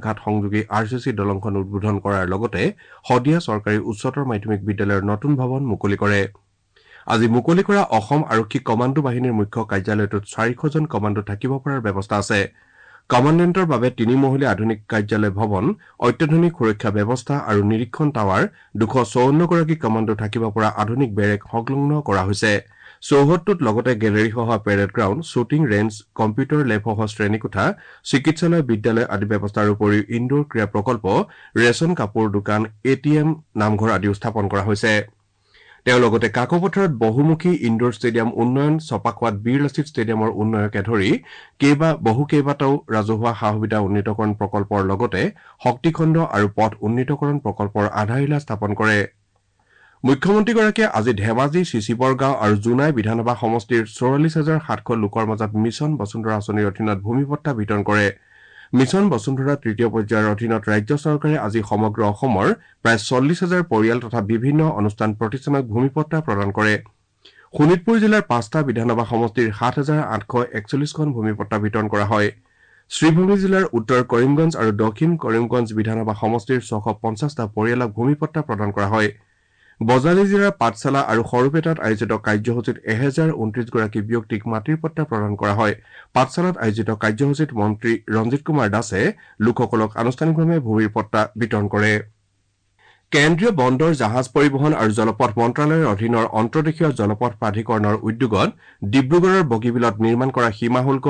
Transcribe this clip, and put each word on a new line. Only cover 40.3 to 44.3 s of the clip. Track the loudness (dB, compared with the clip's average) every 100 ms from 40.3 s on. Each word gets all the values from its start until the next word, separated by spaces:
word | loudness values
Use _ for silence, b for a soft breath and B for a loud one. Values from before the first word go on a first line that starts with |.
| 0
উন্নয়নকে | -2 0 -2 -2 -2
ধৰি | 0 2 0 B B B 0
কেইবা-, | 2 4 2 0 0
বহু | 0 2
কেইবাটাও | 2 2 0 0 0 0 -2
ৰাজহুৱা | 0 0 -2 -2
সা-সুবিধা | -2 -2 0 0 0
উন্নীতকৰণ | 0 -2 -2 -2